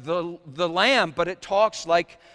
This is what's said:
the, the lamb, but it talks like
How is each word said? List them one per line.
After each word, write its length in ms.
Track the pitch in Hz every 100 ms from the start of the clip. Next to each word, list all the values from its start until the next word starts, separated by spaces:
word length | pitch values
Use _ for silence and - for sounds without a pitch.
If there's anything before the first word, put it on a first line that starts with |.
the, 340 | 131 175 170 170 151
the 220 | 135 175
lamb, 420 | 170 226 262 175
but 160 | 147 170
it 160 | 185
talks 420 | - 196 214 -
like 320 | 165 170 170 - -